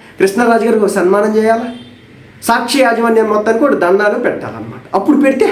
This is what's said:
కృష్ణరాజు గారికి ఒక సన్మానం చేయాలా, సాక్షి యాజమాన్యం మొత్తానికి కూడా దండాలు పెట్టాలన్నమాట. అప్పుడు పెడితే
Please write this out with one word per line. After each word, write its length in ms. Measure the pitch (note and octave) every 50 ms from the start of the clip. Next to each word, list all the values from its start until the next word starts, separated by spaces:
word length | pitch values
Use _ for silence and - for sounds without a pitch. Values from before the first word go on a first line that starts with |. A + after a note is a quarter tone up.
| - - - -
కృష్ణరాజు 460 | F#3 F#3+ - A#3 A#3+ A#3 A#3 A3+ G#3
గారికి 200 | A#3 A3 G#3+ G#3
ఒక 40 | F#3
సన్మానం 460 | - G3+ F3 F3+ G3 G3+ G#3+ A3 A3
చేయాలా, 300 | A3 A3 A3 A3+ A3+ A#3+ - - - - - - - - - - - - - - - -
సాక్షి 360 | - A#3 B3 B3 A#3+ - C#4
యాజమాన్యం 480 | B3+ A#3 A3+ A3+ A3+ A3+ A3+ A3 A3 G#3
మొత్తానికి 340 | G#3+ G#3 G#3 A3 A3+ A3+ D4
కూడా 120 | C#4 -
దండాలు 440 | - F3+ F3 F#3 G3+ G#3 G#3 A#3+ B3
పెట్టాలన్నమాట. 760 | - F3 - - - A2 G#2+ A2 G#2 - - - - - -
అప్పుడు 220 | F#3+ - - D4 -
పెడితే 280 | C#4+ C#4 - - A4 -